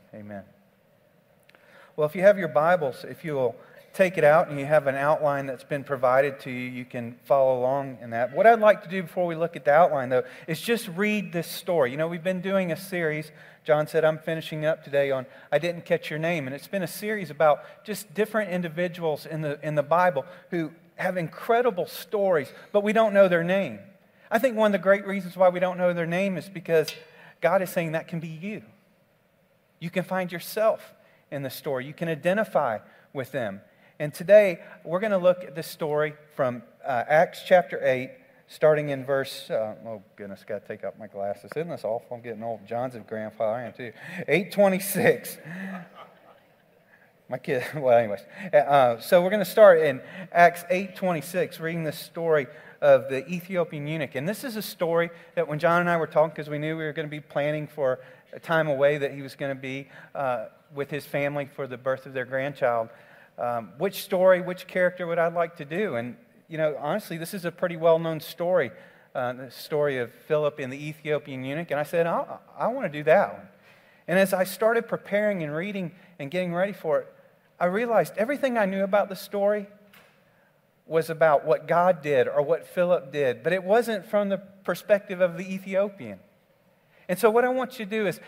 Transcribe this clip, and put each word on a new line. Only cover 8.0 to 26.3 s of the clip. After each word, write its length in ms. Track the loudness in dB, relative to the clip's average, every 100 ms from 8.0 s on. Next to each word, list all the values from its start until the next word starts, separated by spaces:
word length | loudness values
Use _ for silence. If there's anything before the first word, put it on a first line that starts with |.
in 80 | -8
that. 260 | -4 -2 4
What 100 | 6
I'd 140 | 8
like 220 | 6 4
to 80 | 0
do 120 | -8
before 220 | -6 -4
we 120 | -2 -2
look 200 | -4 -4
at 80 |
the 80 | 4
outline, 380 | 6 6 4 0
though, 140 | 0 -2 -8 -8
is 140 | -6
just 280 | -2 -2 -2
read 440 | -4 -2 -2 -4
this 140 | -6 -6
story. 460 | -8 -2 0 2
You 40 | 0
know, 120 | -4
we've 140 | -4
been 200 | -4 -4
doing 300 | -2 0 0
a 40 | -4
series. 560 | -6 -4 -2 -4 -8 -14 -20 -8
John 220 | 0 2 2
said, 180 | 2
"I'm 140 | 2 0
finishing 480 | -4 -6 -6 -4 -2
up 180 | -4
today 260 | -2 0 0
on 140 | -2 -6 -14 -2
I 60 | -2
Didn't 300 | -2 -6 -2
Catch 240 | -2 -2
Your 80 | -4
Name." 280 | -2 -2 -4
And 80 |
it's 140 | -10 -8
been 140 | -6
a 40 | -6
series 440 | -6 -6 -6 -6
about 560 | 2 4 4 -2 -18 -12
just 260 | -10 -8
different 380 | -4 -2 -2 -2
individuals 760 | -4 -4 -4 -4 -2 -4 -4
in 160 | -6 -6
the, 180 | -4 -4 -4
in 100 | -2
the 60 |
Bible 440 | 2 4 4 2 -4 -12 -8
who 220 | -4 -4 -8 _ -6
have 200 | -4 -4
incredible 720 | -6 -6 0 2 2 -2 -6
stories, 640 | -8 -6 -2 2 2 -2 -12 -2
but 140 | 0
we 80 | 2
don't 200 | 2 4
know 140 | 6 6
their 160 | 4
name. 380 | 2 0 -2 -8 -16 _ _ _ -2
I 80 | 0
think 180 | 2 2
one 100 | 2
of 60 |
the 60 | 2
great 260 | 4 2
reasons 320 | 2 -6 -4 4
why 120 | 4
we 100 | 4
don't 180 | -2 0
know 160 | 0
their 140 | 0 -2
name 300 | -2 -2